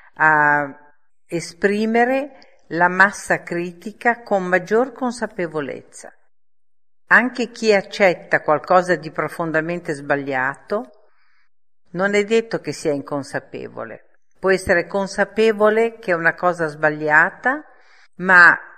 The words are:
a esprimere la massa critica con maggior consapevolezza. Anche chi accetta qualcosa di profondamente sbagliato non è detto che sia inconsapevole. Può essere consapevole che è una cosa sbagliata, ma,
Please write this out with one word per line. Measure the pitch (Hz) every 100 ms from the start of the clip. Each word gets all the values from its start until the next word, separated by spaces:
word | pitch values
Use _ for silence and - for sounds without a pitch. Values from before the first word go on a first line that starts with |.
| -
a | - 156 151 147 147 143 135 - _ _ _ -
esprimere | 170 - - 196 208 220 233 240 269 285 - - _ -
la | 160 175
massa | 185 196 - - 165
critica | - 170 175 170 214 208 240 233
con | - 196 180
maggior | 180 170 220 262
consapevolezza. | - 254 233 220 - 170 156 135 120 - - - _ _ _ _ _ _ _ _ _ -
Anche | 185 247 247 233
chi | - 220
accetta | 202 - - 196 165 - 147
qualcosa | - 151 - 185 175 165
di | 156
profondamente | 156 151 - 165 156 160 175 175
sbagliato | 143 143 143 139 131 131 139 - 208 254 - _ _ _ _ _ _ _ _ _
non | 175 196
è | 208
detto | 202 226 226 165
che | 151
sia | 143 160
inconsapevole. | 143 135 143 131 139 - 135 120 120 117 107 _ _ _ -
Può | 190
essere | 185 185 175 165
consapevole | 202 190 - 202 - 220 208 214 220 226 226
che | -
è | 170
una | 165
cosa | 160 180 170 160
sbagliata, | 147 156 151 151 151 180 - 247 294 - _ _ _ _ -
ma, | 185 180 170 - -